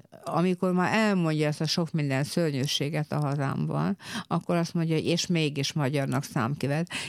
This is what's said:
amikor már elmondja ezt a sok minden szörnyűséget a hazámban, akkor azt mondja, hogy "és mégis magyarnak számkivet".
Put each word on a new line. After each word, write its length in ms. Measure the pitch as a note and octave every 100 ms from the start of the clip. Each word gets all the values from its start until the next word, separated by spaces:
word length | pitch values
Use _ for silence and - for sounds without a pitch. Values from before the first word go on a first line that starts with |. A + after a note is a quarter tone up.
| - - -
amikor 480 | - F3+ F3+ F#3
már 220 | F3+ F3+ G#3+
elmondja 520 | A3 F#3+ E3 D3+ D3+
ezt 140 | D3
a 60 | D#3
sok 240 | - E3
minden 320 | E3 D3 C3+ C#3+
szörnyűséget 880 | - E3+ C#3 C3 - C#3+ D#3 D3
a 60 | D3
hazámban, 800 | D3 C#3+ C#3 - D#3 D3 D#3+ G3 - A3 -
akkor 300 | E3 - F3
azt 180 | E3+ F3
mondja, 200 | E3 D#3+
hogy 100 | G#2+
"és 200 | E3 -
mégis 460 | E3+ D#3 C#3+ C#3
magyarnak 520 | - C3+ C#3+ C#3 C3 -
számkivet". 640 | - A#2 D3 B2+ C#3+ E3+ -